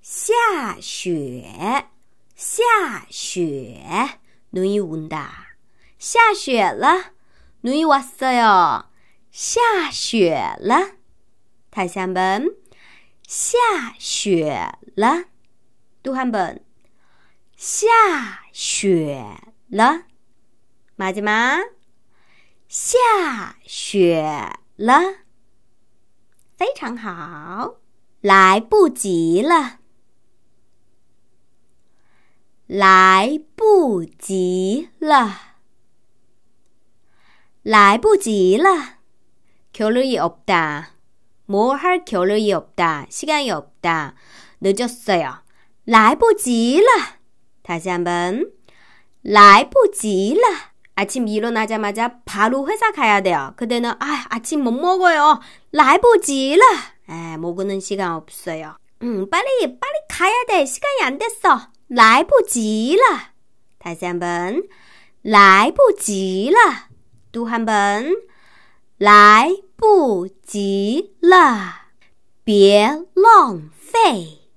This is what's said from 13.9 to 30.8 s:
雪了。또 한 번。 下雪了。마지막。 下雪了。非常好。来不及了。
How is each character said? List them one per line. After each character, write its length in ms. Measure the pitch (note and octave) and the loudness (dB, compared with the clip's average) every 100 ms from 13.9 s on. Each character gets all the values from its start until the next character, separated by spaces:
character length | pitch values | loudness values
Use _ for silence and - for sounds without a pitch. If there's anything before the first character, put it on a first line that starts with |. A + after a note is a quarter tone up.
| - | -14
雪 680 | - - G3+ E3+ D3+ A#2+ E2+ - - - | -10 -6 -2 -2 -2 -6 -10 -12 -14 -2
了。 300 | A3+ E4+ F4+ _ _ _ _ _ _ _ | -2 -2 -8 _ _ _ _ _ _ _
또 140 | C4 C4 | -10 -6
한 160 | B3+ | -4
번。 300 | A3 F3 - _ _ _ _ _ _ _ _ _ _ | -4 -6 -10 _ _ _ _ _ _ _ _ _ _
下 320 | - - G#4+ A4+ G#4 D4+ A3 F#3+ - | -10 -4 2 2 2 -2 -8 -18 -20
雪 720 | - - - G3 F3 D3+ C3+ G#2+ F2+ - _ _ | -12 -8 -4 0 0 -2 -10 -14 -20 -20 _ _
了。 360 | G3+ A#3+ E4 - _ _ _ _ _ _ _ _ - | 0 0 0 -10 _ _ _ _ _ _ _ _ -10
마 160 | F#3+ | -8
지 80 | F#3+ | -6
막。 420 | G#3 G#3+ B3 D4+ A#4+ _ _ _ _ _ _ _ _ _ _ | -2 -2 0 -2 -6 _ _ _ _ _ _ _ _ _ _
下 880 | - - B4 A#4+ G#4 D#4+ A3+ F#3 - - | -10 -2 0 2 0 -2 -8 -12 -18 -18
雪 840 | - - G3+ F3 E3 D#3 D3 - - _ - | -14 -6 0 2 0 -4 -8 -12 -16 _ -6
了。 460 | A3 C#4 F#4 G4 _ _ _ _ _ _ _ _ _ _ _ _ _ _ | 0 2 0 -8 _ _ _ _ _ _ _ _ _ _ _ _ _ _
非 160 | G4+ | -6
常 220 | C#5 - A#3+ | -6 -12 -12
好。 800 | A3 E3+ D#3+ D#3 D#3+ F#3+ D4+ - _ _ _ _ | -14 -14 -16 -16 -14 -12 -12 -14 _ _ _ _
来 380 | G3+ F#3+ F#3+ G3 | 2 4 6 2
不 300 | A3+ G#4+ E4+ | 2 2 2
及 520 | - G3+ E3+ E3 F3 | 0 -4 -2 0 0
了。 380 | C#4 E4+ D3 - _ _ _ _ _ _ _ _ _ _ | 2 0 -2 -14 _ _ _ _ _ _ _ _ _ _